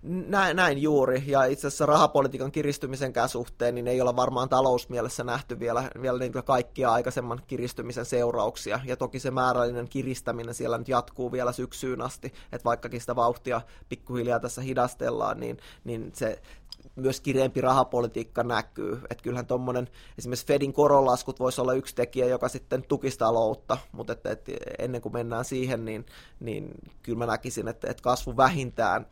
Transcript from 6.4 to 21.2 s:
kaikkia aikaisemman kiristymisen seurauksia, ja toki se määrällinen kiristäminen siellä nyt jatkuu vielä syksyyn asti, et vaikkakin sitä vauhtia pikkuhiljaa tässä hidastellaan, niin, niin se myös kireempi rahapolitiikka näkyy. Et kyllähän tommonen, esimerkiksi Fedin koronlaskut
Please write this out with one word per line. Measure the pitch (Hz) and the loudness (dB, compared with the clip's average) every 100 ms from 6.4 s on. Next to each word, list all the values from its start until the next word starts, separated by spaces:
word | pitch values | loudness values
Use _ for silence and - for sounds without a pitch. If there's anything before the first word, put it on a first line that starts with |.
kaikkia | 120 131 123 - 127 | 2 2 2 0 4
aikaisemman | 113 123 131 120 120 - | 4 2 -4 -4 -8 -6
kiristymisen | 131 123 - 120 120 | -6 -4 -6 -8 -6
seurauksia, | 120 123 120 117 107 - - 110 | -2 2 2 2 0 -2 -4 -4
ja | 131 127 | -2 -4
toki | 127 131 | -4 -4
se | 135 | -4
määrällinen | 127 127 123 120 120 120 | 2 2 4 2 0 -4
kiristäminen | 135 131 127 - 120 117 | -4 -4 -4 -4 -6 -6
siellä | 117 120 117 | -6 -2 -2
nyt | 113 | 2
jatkuu | 127 120 - 123 | 0 0 -6 -4
vielä | 127 123 | 0 -2
syksyyn | 123 127 - 131 127 | -2 -8 -6 -6 -4
asti, | 123 - 127 - - | -6 -8 -14 -14 -12
et | 123 | -4
vaikkakin | 117 120 120 123 | 0 0 -2 -8
sitä | 117 123 | -4 2
vauhtia | 117 120 - 117 - - - | 2 2 -2 -4 -4 -20 -12
pikkuhiljaa | 123 - 123 120 117 | -12 -6 -4 0 0
tässä | 120 - | -2 -6
hidastellaan, | 131 127 123 - 123 117 107 107 | -4 0 0 0 -4 0 -2 -2
niin, | 120 120 - - | -6 -10 -14 -14
niin | - 113 95 | -8 -8 -8
se | - 110 101 - - - - - - | -4 -4 -4 -12 -20 -20 -20 -16 -2
myös | 131 127 | -2 0
kireempi | - 131 131 131 | 0 2 2 2
rahapolitiikka | 127 135 123 123 120 117 113 - | 4 4 4 2 0 -2 -6 -2
näkyy. | 120 113 110 - 101 120 - | 0 0 -2 -6 -6 -6 -8
Et | 120 | -8
kyllähän | 120 123 120 | -6 -4 0
tommonen, | 127 127 123 123 - - - | -2 0 -2 -2 -10 -18 -12
esimerkiksi | 123 123 - | -6 -6 2
Fedin | 143 139 | 2 2
koronlaskut | 135 147 139 135 127 | 4 6 8 6 4